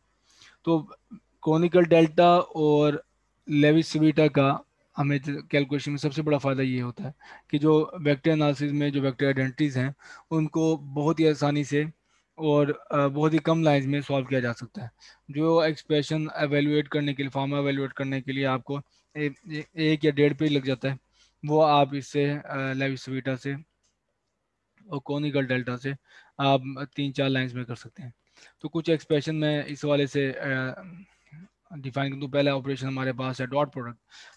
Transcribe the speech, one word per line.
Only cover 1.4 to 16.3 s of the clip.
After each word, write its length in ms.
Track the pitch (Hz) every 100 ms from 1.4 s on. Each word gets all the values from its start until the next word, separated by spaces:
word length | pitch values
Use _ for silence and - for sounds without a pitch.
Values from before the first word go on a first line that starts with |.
| 156
chronicle 420 | 160 170 180 170
delta 520 | 165 160 160 175 175 - 156
और 480 | 151 147 151 147 - _ _ _ -
Levi 360 | 147 147 160 160 151
Civita 340 | 156 151 151
का 340 | 139 135 143 - _ _ -
हमें 220 | 143 143
ज-, 240 | 147 143 -
कैलकुलेशन 400 | 147 139 143 147
में 60 | 143
सबसे 240 | 156 139
बड़ा 160 | 151 143
फ़ायदा 260 | 139 135
ये 160 | 131 127
होता 240 | 123 -
है 100 | 135 - - - _
कि 100 | 147
जो 320 | 156 156 156 185
वेक्टर 300 | 147 139 165
एनालिसिस 400 | 156 147 135 147
में 200 | 147 143
जो 100 | 139
वेक्टर 240 | 135 127 139
आइडेंटिटीज 520 | 135 131 131 151 127
हैं 180 | 135 - - - _
उनको 460 | 160 156 165 160 156
बहुत 420 | 143 143 147 160
ही 80 | 156
आसानी 360 | 147 147 147
से 280 | 135 143 156 - _ _ _ -
और, 320 | 156 147 143 - -
अ, 160 | 147 139
बहुत 260 | 143 156
ही 40 | 156
कम 260 | 165 165
लाइंस 220 | 156 139 135
में 160 | 143
सॉल्व 260 | 135 135 127
किया 120 | 131
जा 140 | 120
सकता 300 | 117 117 -
है। 80 | 120 - - _ -
जो 320 | 143 165 165
एक्सप्रेशन 680 | 160 147 - 151 139 156 151